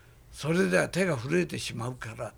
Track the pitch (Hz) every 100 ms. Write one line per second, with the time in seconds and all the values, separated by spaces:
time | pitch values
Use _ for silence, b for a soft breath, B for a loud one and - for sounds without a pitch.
0 | b b b - 147 175 190 180 143 170
1 | 190 127 127 175 170 127 - 117 120 127
2 | 117 120 107